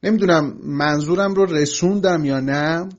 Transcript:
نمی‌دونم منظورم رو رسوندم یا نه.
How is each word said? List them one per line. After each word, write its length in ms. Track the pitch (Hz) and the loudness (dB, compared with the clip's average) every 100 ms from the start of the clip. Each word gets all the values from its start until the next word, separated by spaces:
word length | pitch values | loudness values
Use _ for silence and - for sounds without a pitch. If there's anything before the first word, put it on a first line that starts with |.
نمی‌دونم 540 | 185 214 196 170 147 - | 0 0 4 2 2 -6
منظورم 680 | - 143 147 151 151 180 196 | -6 -2 0 0 0 0 0
رو 120 | 190 190 | 2 2
رسوندم 800 | 156 147 - 175 202 185 175 147 | 2 0 0 0 2 2 2 0
یا 140 | 135 | -2
نه. 500 | 131 143 151 165 185 | -2 -2 -2 -2 -6